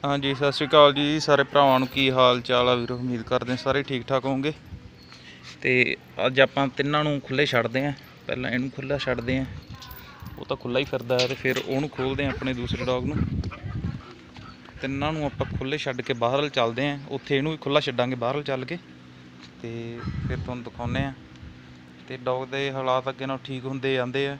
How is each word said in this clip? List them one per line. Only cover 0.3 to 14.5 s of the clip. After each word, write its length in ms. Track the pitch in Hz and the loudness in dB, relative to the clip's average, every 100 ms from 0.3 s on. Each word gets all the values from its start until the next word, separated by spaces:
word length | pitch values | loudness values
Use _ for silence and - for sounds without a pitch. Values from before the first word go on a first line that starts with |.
ਸਤਿ 180 | 135 143 | 2 2
ਸ਼੍ਰੀ 160 | 135 147 | 2 6
ਅਕਾਲ 260 | 156 147 | 10 10
ਜੀ 260 | 139 147 156 | 8 0 0
ਸਾਰੇ 240 | 151 139 | 4 4
ਭਰਾਵਾਂ 360 | 135 147 139 131 | 6 6 6 6
ਨੂੰ। 80 | 127 | 4
ਕੀ 220 | 135 135 | 2 2
ਹਾਲ 300 | 131 127 123 | 6 6 6
ਚਾਲ 280 | 123 123 123 | 2 2 4
ਆ 40 | 123 | 2
ਵੀਰੋ? 220 | 117 123 | 0 -4
ਉਮੀਦ 240 | 127 123 | -4 -4
ਕਰਦੇ 300 | 113 127 120 | 0 0 0
ਹਾਂ 60 | 127 | -2
ਸਾਰੇ 240 | 139 135 | 0 0
ਠੀਕ 200 | 135 131 113 | 0 -6 0
ਠਾਕ 180 | 135 135 | -2 0
ਹੋਵੋਗੇ। 280 | 135 143 151 - - - - - - - - - - | 0 -2 -4 -12 -16 -16 -20 -20 -20 -20 -20 -20 -4
ਤੇ 340 | 131 127 120 - - - 117 | 2 4 4 0 -8 -2 0
ਅੱਜ 140 | 131 | 6
ਆਪਾਂ 280 | 135 - 139 | 6 6 0
ਤਿੰਨਾਂ 360 | 123 143 151 | 0 0 2
ਨੂੰ 160 | 151 147 | 2 0
ਖੁੱਲ੍ਹੇ 240 | - 131 147 | -2 0 2
ਛੱਡਦੇ 380 | 127 117 123 143 | 2 2 0 -2
ਹਾਂ। 80 | 139 - - - | -4 -12 -16 -8
ਪਹਿਲਾਂ 240 | 123 127 | -4 -2
ਇਹਨੂੰ 180 | 123 131 | -2 -4
ਖੁੱਲ੍ਹਾ 280 | - 135 143 | -6 -4 -4
ਛੱਡਦੇ 400 | 135 123 120 127 | -2 -2 0 -2
ਹਾਂ, 60 | 135 - - - - - - - - - | -2 -8 -14 -16 -14 -16 -16 -16 -16 -14
ਉਹ 80 | - | -8
ਤਾਂ 120 | 135 | -6
ਖੁੱਲ੍ਹਾ 220 | 127 123 | -2 -2
ਹੀ 60 | 139 | -2
ਫਿਰਦਾ 340 | 131 120 127 | -4 0 0
ਹੈ। 80 | 127 | 0
ਤੇ 80 | 135 | 0
ਫਿਰ 220 | 131 - | 0 0
ਉਹਨੂੰ 320 | - 131 147 | 0 -2 -2
ਖੋਲ੍ਹਦੇ 360 | - 131 135 139 | -2 -2 0 -2
ਹਾਂ, 80 | |
ਆਪਣੇ 200 | 127 131 | -2 -4
ਦੂਸਰੇ 320 | 123 120 - 127 | -4 -4 -2 0
ਡੌਗ 200 | 127 127 | 0 0
ਨੂੰ। 120 | - - - - - - - - - - - - - - | -2 -2 -2 -6 -8 -10 -6 -6 -8 -12 -20 -20 -18 -18